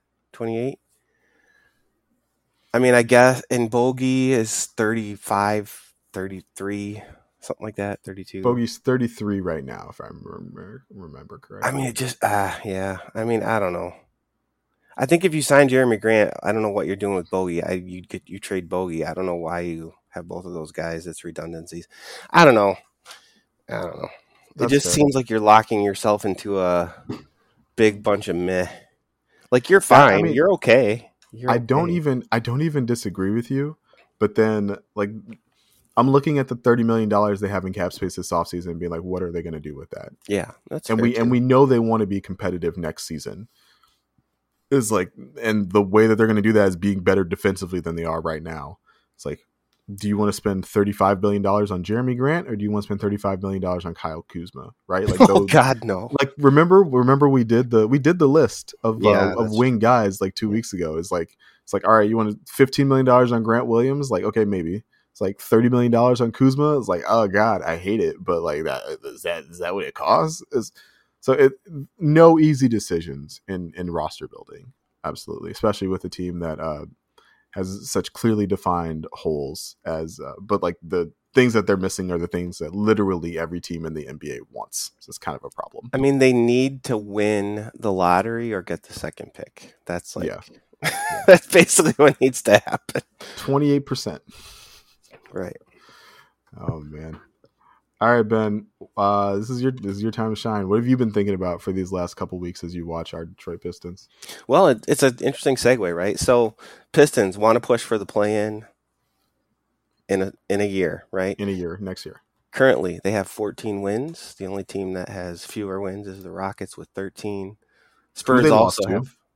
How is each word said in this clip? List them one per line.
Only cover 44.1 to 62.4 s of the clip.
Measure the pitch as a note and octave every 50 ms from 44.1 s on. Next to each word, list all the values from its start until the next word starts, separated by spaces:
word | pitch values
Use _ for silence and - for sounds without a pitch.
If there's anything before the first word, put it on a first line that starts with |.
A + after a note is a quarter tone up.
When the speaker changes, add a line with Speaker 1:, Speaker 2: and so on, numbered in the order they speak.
| _ _ _ _ _ _ _ _ _ _ _ _
Speaker 2:
It's | C#3 C#3 A#2 G#2+
like, | A2 F#2+ F2+ - - - B1+ C2 D2+ C#3
and | A#2 A2+ G#2+ G#2+ G2+ F2
the | F#2 G#2
way | G#2 F#2 G2 G#2+ A2 A2+
that | A2
they're | G#2 A2+ A2
gonna | A2 G#2+
do | G2 A2 A2
that | G#2+ G2+ F#2+
is | F#2
being | E2 F#2 G2+ G2 G2
better | F2 F#2+ F#2+ G2 F#2+
defensively | E2 - - - G2+ F#2+ F#2 G2 F2 F#2 F2+
than | D#2 E2+ E2
they | E2+ E2
are | D#2+ D#2+ D#2+
right | D#2 E2 D#2+ D#2 E2
now. | D#2+ D#2+ D2+ C#2+ C#2+ F2+ - _ _ _ _ _ _ _
It's | _ -
like, | D2 - - _ _ _ _ _ _ _ _ _ - G2+
do | G2+ - G#2
you | G#2 G2+
wanna | G#2 G#2 G2
spend | - - G#2+ G2 F#2+ F#2
thirty-five | - - G#2+ G2+ G#2 G2+ - G2 G2 G2+ F2+
billion | G2+ G#2 G2+ G2+
dollars | G2 G2 G2 G#2 G#2 G2
on | G2 F2+ F2
Jeremy | F#2 G#2+ A#2 B2+ B2+ B2
Grant, | A#2+ B2+ C#3 D#3+ F3 - -
or | A2+ G2+
do | G#2
you | G#2
wanna | G#2 G#2 G2+
spend | - G#2 G2
thirty-five | G#2+ G2+ G#2 G2+ - G2+ G2 F#2
million | G2 F#2+ G2 F#2+
dollars | F#2 F2+ F2+ F2+ E2+
on | E2+ E2+
Kyle | - - E2 D#2+ E2 -
Kuzma? | - - E2+ E2+ F2 - C2+ - - - _ _ -
Right? | F2+ F#2 G2+ G#2
Like, | F#2 F#2
Speaker 1:
<laughs> | B3+ -
Oh, | G2 G2
Speaker 2:
those, | G2+ F#2+
Speaker 1:
God, | - C3 B2 C3 C3 A2+ A#2
no. | A2+ G2 F#2 G#2+ A#2+ C#3+ C#3
Speaker 2:
like, | C#3 C3+ - -
remember, | C#3+ C#3 C3+ D3 E3 F3 F#3 G3
remember | G3 D#3 B2+ B2+ B2 B2+ C#3 C#3 D3 C#3+
we | C3+ B2+ A#2
did | A2 A#2 A#2 B2+ A#2+
the, | A#2 A2 G#2+ G#2+
we | C3+ C#3+
did | B2+ D3+ F3 F3
the | D#3 C3+
list | C#3 D#3+ C#3 A2+ - - - - - - -
of, | A2+ A2 -
Speaker 1:
Yeah, | G2 G#2+
Speaker 2:
uh, | G2+ G2+ G2 G2+ -
of | A2+ A#2
Speaker 1:
that's | G#2+ G#2+ A2+
Speaker 2:
wing | B2 C3 B2
Speaker 1:
true. | G#2+
Speaker 2:
guys, | G#2+ A#2 B2+ A#2+ A2 G2 F#2+ -
like, | G2+ F#2+ -
two | - A2 G#2+
Speaker 1:
Yeah. | G#2
Speaker 2:
weeks | A2+ A2+ - -
ago. | F2+ F2 D#2 D#2 E2
It's | E2+ -
like, | F#2 F2 E2+ - _ _ _ _ _ _ _
it's | -
like, | - G2 - G2+
"All | A2+
right, | A2 G#2 G#2+
you | A2+ A2+
want | A2 G#2+ G#2+ -